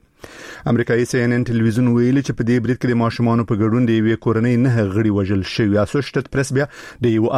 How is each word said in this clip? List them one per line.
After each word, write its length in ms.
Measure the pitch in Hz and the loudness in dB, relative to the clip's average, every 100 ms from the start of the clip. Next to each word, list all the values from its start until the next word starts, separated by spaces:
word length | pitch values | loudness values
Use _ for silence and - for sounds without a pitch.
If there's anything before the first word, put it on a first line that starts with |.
| _ _ - - - - - | _ _ -20 -20 -20 -10 -2
امریکایي 340 | 117 120 120 120 | 0 0 0 0
سی 100 | 127 | 0
ان 80 | 120 | 0
ان 120 | 120 117 | 0 0
ټلویزیون 380 | 117 113 110 123 | 0 0 2 2
ویلي 340 | 120 123 139 | 2 2 2
چې 100 | 131 123 | 0 -2
په 60 | 113 | 0
دې 80 | 123 | 0
برید 140 | 113 123 | 0 -2
کې 80 | 127 | 0
د 40 | 117 | 0
ماشومانو 420 | 117 - 120 117 110 | 0 0 0 2 0
په 40 | 107 | 0
ګډون 220 | 110 117 123 | 0 2 2
د 40 | 113 | 2
یوې 180 | 110 113 | 2 0
کورنۍ 300 | 120 110 120 117 | 0 0 2 2
نهه 180 | 131 117 101 | 2 2 0
غړي 160 | 98 110 101 | 0 0 0
وژل 240 | 95 101 92 | 0 -2 -2
شوي. 240 | - 110 101 | -2 2 2
اسوسییټډ 440 | 101 143 135 143 - | 0 -2 -4 -6 -4
پریس 140 | 135 135 135 | -4 -2 -2
بیا 80 | 139 - - - 120 | -4 -8 -20 -4 0
د 80 | |
یو 160 | 110 113 | 2 2